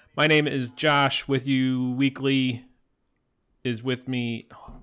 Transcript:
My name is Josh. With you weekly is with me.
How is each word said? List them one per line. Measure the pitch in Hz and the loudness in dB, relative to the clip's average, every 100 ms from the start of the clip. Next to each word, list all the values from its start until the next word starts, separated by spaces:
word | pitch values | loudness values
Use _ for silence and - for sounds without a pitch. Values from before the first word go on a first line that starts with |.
| _ - | _ 0
My | 151 | 4
name | 151 147 | 4 2
is | 135 123 | -2 -6
Josh. | - 156 143 135 - - | -2 2 4 2 0 -2
With | 135 135 | -2 0
you | 131 131 127 127 | 2 2 0 -2
weekly | 123 139 135 139 135 127 117 - _ _ _ _ _ _ _ _ _ | 0 0 0 0 2 0 -4 -10 _ _ _ _ _ _ _ _ _
is | 127 110 | -6 -4
with | 131 127 131 | -4 -4 -4
me. | 127 120 113 - - - - | -4 -4 -6 -10 -20 -20 -18